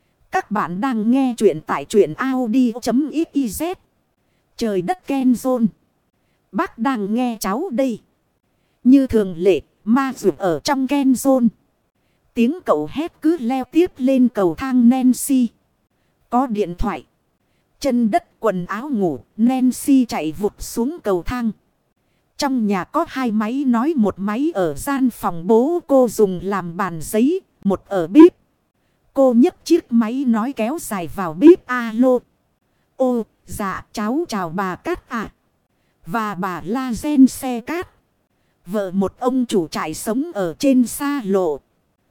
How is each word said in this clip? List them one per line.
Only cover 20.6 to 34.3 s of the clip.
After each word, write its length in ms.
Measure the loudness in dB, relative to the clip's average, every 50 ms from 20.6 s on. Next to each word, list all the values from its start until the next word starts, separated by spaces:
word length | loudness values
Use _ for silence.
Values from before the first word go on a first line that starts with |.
| -14 -10 -4 -4 -4 -4 -4 -6 -4
cầu 200 | -2 -2 -2 -2
thang. 280 | -4 -4 -4 -4 -4 -4 _ _ _ _ _ _ _ _ _ _ _ _ _ _ _ _
Trong 300 | -6 -4 -2 -2 0 0
nhà 180 | 0 0 -2 -4
có 200 | -4 -4 -4 -4 -4
hai 220 | -4 -4 -4 -2
máy 340 | -2 -2 -2 -2 -2 -2 0
nói, 280 | 0 2 2 2 0 0
một 180 | 2 0 0 0 -2
máy 320 | -4 -4 -4 -2 -2 -2 -2
ở 200 | 0 -2 -2 -2
gian 360 | -4 -6 -4 -2 0 0 0
phòng 360 | -2 -2 -4 -6 -4 -4 0
bố 340 | 2 4 4 4 2 0 -2 -2
cô 220 | 2 4 4 4 4
dùng 320 | 2 2 2 2 0 -2 -6
làm 340 | -6 -6 -6 -6 -6 -6
bàn 220 | -6 -6 -6 -6 -8 -8
giấy, 380 | -4 -2 0 2 2 0 -2 -4 _ _ _ -4
một 180 | -2 -2 -2 -4
ở 200 | -4 -4 -2 -2
bếp. 300 | 4 8 10 10 10 8 _ _ _ _ _ _ _ _ _ _ _ _ _ _ _ 0
Cô 180 | 2 4 4 6
nhấc 320 | 6 4 4 2 _ -2
chiếc 280 | 0 0 0 2 2 0
máy 320 | 0 0 0 -2 -2 0
nói 280 | 0 0 0 0 -2 -4
kéo 260 | -4 -4 -4 -4 -6
dài 280 | -8 -6 -6 -6 -6 -6 -6
vào 200 | -6 -6 -6 -2
bếp. 320 | 4 6 6 6 4 _
Alo. 520 | -6 -6 -6 -6 -4 0 2 2 4 2 2 0 _ _ _ _ _ _ _ _ _ _ _ _ _ _
Ô, 260 | -2 -2 0 0 -2 -4 -6 _ _ _
dạ 400 | -12 -8 -6 -6 -6 -6 -8 -12 _ -10
cháu 320 | -6 -4 -4 -2 -4 -4
chào 220 | -4